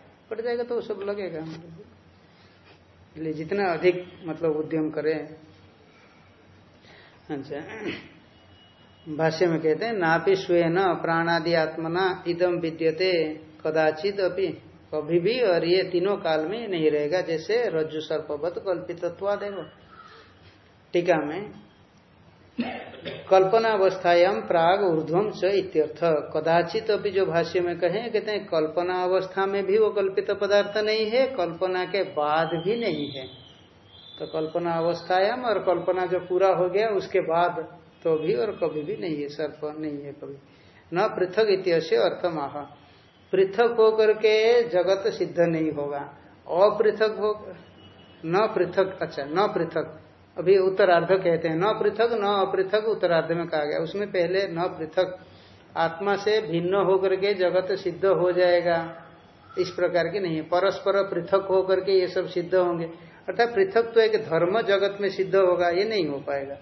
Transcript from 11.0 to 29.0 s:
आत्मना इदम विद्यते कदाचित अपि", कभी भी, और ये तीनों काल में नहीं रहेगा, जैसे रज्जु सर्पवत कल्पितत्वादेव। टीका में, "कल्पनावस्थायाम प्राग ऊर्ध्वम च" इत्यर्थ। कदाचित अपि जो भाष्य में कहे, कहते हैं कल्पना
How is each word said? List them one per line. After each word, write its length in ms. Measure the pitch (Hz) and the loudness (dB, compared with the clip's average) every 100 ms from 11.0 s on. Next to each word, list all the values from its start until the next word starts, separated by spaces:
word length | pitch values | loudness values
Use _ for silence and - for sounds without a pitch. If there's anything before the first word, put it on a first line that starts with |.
| 165 165 165 170 165 | 0 0 2 0 2
आत्मना 680 | 170 156 165 160 175 190 180 175 | 2 0 -2 -4 0 0 -2 -4
इदम 320 | 170 180 170 | 0 0 0
विद्यते 760 | 160 160 160 160 190 175 156 156 - - 160 | -4 -2 0 0 0 2 0 -4 -14 -8 -2
कदाचित 520 | 156 156 151 196 202 | 2 2 2 -2 -2
अपि", 280 | 185 180 185 - - - - 151 | -2 0 -4 -4 -14 -20 -10 -8
कभी 240 | 151 170 | -2 0
भी, 220 | 175 254 | 2 2
और 240 | 220 170 165 | 2 2 2
ये 180 | 180 | 2
तीनों 340 | 175 175 190 196 | 2 0 0 0
काल 280 | 165 156 156 | 0 -2 -2
में 220 | 226 226 | -6 -4
नहीं 240 | 175 156 | 0 2
रहेगा, 300 | 147 147 180 | 2 0 -2
जैसे 420 | 175 160 160 226 226 | -2 -4 -2 -2 0
रज्जु 320 | 160 156 156 | -2 -2 -6
सर्पवत 540 | 160 151 143 147 160 170 | -6 -6 -4 -6 -6 -6
कल्पितत्वादेव। 1120 | 190 170 135 170 170 165 196 202 202 196 156 - - - - - - _ - - _ _ _ | -4 -4 -6 -6 -8 -4 -4 -4 -4 -10 -12 -16 -20 -20 -20 -20 -20 _ -20 -20 _ _ _
टीका 220 | 175 175 165 | 0 2 2
में, 360 | 147 165 214 - - _ _ _ _ _ - - - - - - - - - - - | 0 -6 -10 -16 -20 _ _ _ _ _ -20 -20 -14 -10 -8 -10 -14 -16 -14 -14 2
"कल्पनावस्थायाम 1120 | 190 190 226 226 214 190 185 180 175 180 220 | 4 6 4 2 2 2 2 2 4 4 2
प्राग 400 | 208 175 165 196 | 0 2 4 4
ऊर्ध्वम 500 | 196 160 156 170 214 | 2 0 0 0 0
च" 120 | - | 0
इत्यर्थ। 560 | 180 202 - 156 151 - 170 151 - | 0 0 0 0 -2 0 0 0 0
कदाचित 580 | 156 151 165 170 220 220 | -4 2 2 2 -2 -2
अपि 180 | 202 202 | -2 0
जो 160 | 190 185 | 0 0
भाष्य 340 | 165 165 185 | 0 0 0
में 200 | 175 170 | -2 0
कहे, 300 | 175 190 233 | -2 -2 -2
कहते 220 | 208 208 | -4 -4
हैं 140 | 208 - | -6 -2
कल्पना 580 | 165 156 156 175 180 | 0 0 0 -2 0